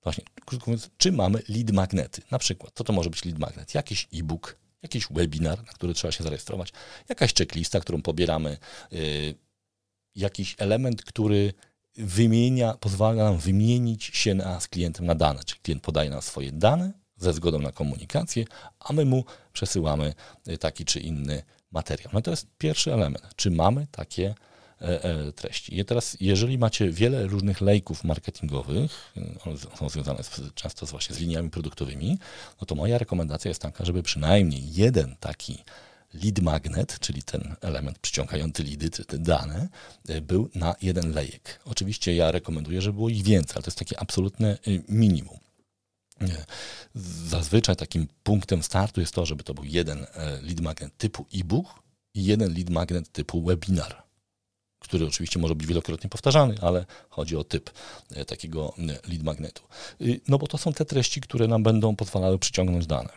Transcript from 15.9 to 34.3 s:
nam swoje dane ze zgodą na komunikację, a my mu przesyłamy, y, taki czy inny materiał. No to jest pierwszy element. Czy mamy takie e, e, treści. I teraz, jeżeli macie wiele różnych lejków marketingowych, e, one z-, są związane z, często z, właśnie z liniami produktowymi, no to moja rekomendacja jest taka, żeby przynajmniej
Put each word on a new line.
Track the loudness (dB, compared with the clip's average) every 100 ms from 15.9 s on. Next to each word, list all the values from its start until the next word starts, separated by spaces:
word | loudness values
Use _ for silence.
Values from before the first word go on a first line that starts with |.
| 0 -2
nam | -4
swoje | -8 -8 -8
dane | 2 4 4 0 -6 _ _
ze | 0
zgodą | 2 0 0
na | -4
komunikację, | -4 -4 -4 -2 -2 -2 -4 -4 -8 -20 _
a | -2
my | 2 4
mu | 4 2 -12 _
przesyłamy, | -6 -2 0 2 2 0 -4 -16 -20 -10
y, | -4
taki | -4 -4 -4
czy | -4
inny | -2 -4 -4 -6 -8 _ _
materiał. | -6 -4 -6 -2
No | -4
to | -2
jest | -6 -8 _
pierwszy | -2 0 0
element. | 2 0 -2 -10 -2
Czy | 0
mamy | 4 4 2 -4
takie | -10 -10 -4 -4 -4 _ _ -20 _
e, | -4 -2
e, | -2 -2 -4
treści. | -8 -10 -10 -6 -4
I | 0
teraz, | 0 -2 -2
jeżeli | 2 4 2 2
macie | 2 2 0
wiele | 4 2 2 0
różnych | 0 0 2
lejków | 4 4 2 -4
marketingowych, | -2 -2 -4 -6 -4 -4 -2 0 0 -4 -16 -12
e, | -10 -10 -8
one | -10
z-, | -12 -8
są | -6
związane | -4 -4 -4
z, | -6 -10 -12
często | -8 -10 -8 -12
z, |
właśnie | -8 -8 -4
z |
liniami | -2 -2 -2
produktowymi, | -4 -6 -6 -8 -4 -2 -2 -4 -18 -20 _
no | -6
to | -2
moja | 0 0
rekomendacja | 0 -2 -2 -4 -6
jest | -6
taka, | -8 -4 -2
żeby | -2
przynajmniej | -2 -2 4